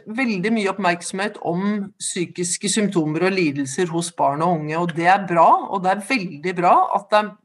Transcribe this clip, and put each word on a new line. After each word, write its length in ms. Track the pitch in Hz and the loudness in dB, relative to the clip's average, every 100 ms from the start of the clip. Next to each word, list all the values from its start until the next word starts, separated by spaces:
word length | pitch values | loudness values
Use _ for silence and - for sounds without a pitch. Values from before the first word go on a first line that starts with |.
| - | -10
veldig 460 | 220 262 196 196 | -4 -2 0 0
mye 160 | 226 190 | 0 0
oppmerksomhet 680 | 190 180 175 - 196 208 208 | 0 0 0 -4 -6 -6 -6
om 500 | - 170 196 208 196 - | -6 -2 -2 -2 -6 -10
psykiske 680 | - - 170 - 175 - 202 | -10 -6 -6 -6 -6 -4 -2
symptomer 540 | 220 202 175 151 156 185 | 0 0 0 0 0 0
og 60 | |
lidelser 560 | 190 165 139 135 - 180 | 2 0 -2 -4 -2 -2
hos 240 | 165 175 | -2 -4
barn 300 | - 139 143 | -2 0 2
og 180 | 170 170 | 0 0
unge, 160 | 151 160 | -2 -4
og 160 | 175 | -4
det 120 | 165 170 | 0 2
er 200 | 196 185 | 2 2
bra, 400 | 170 175 359 302 | 4 6 6 2
og 120 | 196 | -2
det 80 | 185 | 0
er 160 | 202 208 | 0 -2
veldig 480 | 269 175 147 170 | -4 -4 -6 -6
bra 200 | 180 175 247 - | 0 4 4 4
at 140 | 202 202 | 0 0
det 60 | 214 | 0
har 140 | 208 190 | 0 -6